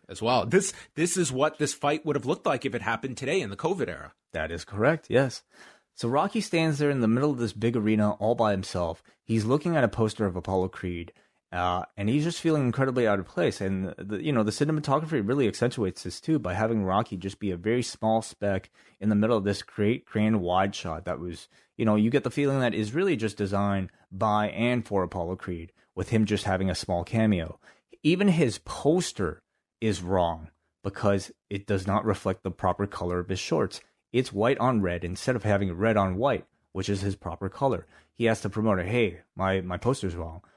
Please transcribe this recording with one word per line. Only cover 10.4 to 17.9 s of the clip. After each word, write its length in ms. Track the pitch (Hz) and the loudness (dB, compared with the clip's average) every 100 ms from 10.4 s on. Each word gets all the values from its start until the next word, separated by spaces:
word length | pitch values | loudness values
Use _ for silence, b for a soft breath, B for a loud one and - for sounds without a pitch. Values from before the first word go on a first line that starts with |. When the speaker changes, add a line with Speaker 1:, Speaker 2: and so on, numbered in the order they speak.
| 85 95 92 | -2 0 0
Speaker 2:
Creed, 440 | - 92 87 85 - b b - | -2 -6 -6 -10 -16 b b -10
uh, 300 | 90 90 90 - - | -2 0 0 -4 -4
and 140 | 101 | 0
he's 140 | 143 | 0
just 180 | 160 170 | 0 -2
feeling 220 | 165 151 | 0 2
incredibly 440 | 127 113 135 127 113 | 2 2 0 2 2
out 120 | 101 | 2
of 60 | 90 | -2
place. 360 | - 160 - | -2 0 0
And, 320 | 95 95 95 - | -2 -2 -4 -6
the, 240 | 98 104 | -8 -6
you 120 | - | -2
know, 100 | 131 | 0
the 80 | 107 | 0
cinematography 760 | - 147 156 147 135 156 156 101 | 0 0 0 0 0 0 -2 0
really 220 | 139 113 | 2 0
accentuates 560 | - 123 - 98 - | 2 -2 0 -4 -4
this, 160 | 90 - | -10 -8
too, 200 | - 156 | -2 -2
by 160 | 90 92 | 0 -2
having 280 | 110 113 | 0 0
Rocky 320 | 95 95 113 95 | 0 0 0 -4
just 240 | 95 - | -8 -6
be 120 | 101 | -4
a 60 | 87 | -4
very 260 | 101 120 | 0 0
small 380 | 117 | -2